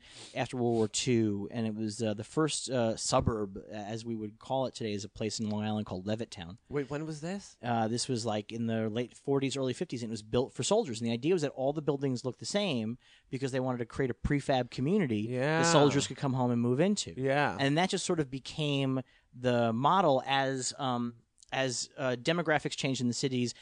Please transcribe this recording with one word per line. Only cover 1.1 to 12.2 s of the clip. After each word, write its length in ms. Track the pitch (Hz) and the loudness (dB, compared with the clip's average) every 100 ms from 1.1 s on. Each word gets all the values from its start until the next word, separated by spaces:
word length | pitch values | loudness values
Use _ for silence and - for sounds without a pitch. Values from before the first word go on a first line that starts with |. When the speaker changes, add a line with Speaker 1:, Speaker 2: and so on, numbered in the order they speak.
| 117 110 101 101 | 4 2 0 -4
Speaker 1:
and 120 | 120 110 | -4 -4
it 80 | 107 | -2
was, 260 | 110 104 | -4 -2
uh, 120 | 113 | -2
the 100 | 104 | -2
first, 440 | 110 - 156 - - | -4 0 0 -2 -2
uh, 260 | 127 113 107 | 2 2 0
suburb, 600 | - 131 131 110 101 98 - | 2 2 2 0 -2 -8 -10
as 320 | 107 104 113 | -10 -6 -6
we 120 | 117 113 | -4 -6
would 240 | 107 110 | -6 -8
call 260 | - 131 127 | -4 -2 -2
it 80 | |
today, 180 | - 113 | -2 -4
is 120 | 104 | -4
a 40 | 101 | -6
place 300 | - 110 - | -4 -4 -2
in 100 | 107 | -2
Long 140 | 104 | -2
Island 240 | 107 107 107 | 0 -2 -2
called 200 | 92 95 | -4 -2
Levittown. 500 | 110 113 - 85 95 - | -4 -4 -10 -12 -12 -6
Speaker 2:
Wait, 220 | 143 131 | -4 -4
when 160 | 147 156 | -4 -6
was 140 | 156 | -8
this? 360 | 160 202 - - | -6 -8 -10 -8
Speaker 1:
Uh, 240 | 120 117 110 | -2 0 2
this 220 | 117 - | 0 -2
was, 180 | 123 113 | -2 -2
like, 240 | 107 - | -4 -4
in 160 | 113 113 | -4 -2
the 220 | 113 110 | 0 0
late 240 | 107 120 | -2 -4
forties, 420 | - - 139 135 135 | -6 0 0 0 -2
early 180 | 131 | -2
fifties, 280 | 123 180 127 | -2 -4 -6
and 80 | 117 | -6
it 20 | |
was 100 | 110 | -6
built 280 | 107 120 127 | 0 0 0
for 100 | - | -2
soldiers. 360 | 131 208 190 113 | 2 2 2 -2
And 80 | 117 | -2
the 40 | |
idea 200 | 117 143 | 0 2
was 80 | 185 | 2
that 100 | 143 | 0
all 200 | - 131 | -2 -2
the 100 | 151 | 0
buildings 420 | 147 139 139 123 | -2 0 0 -2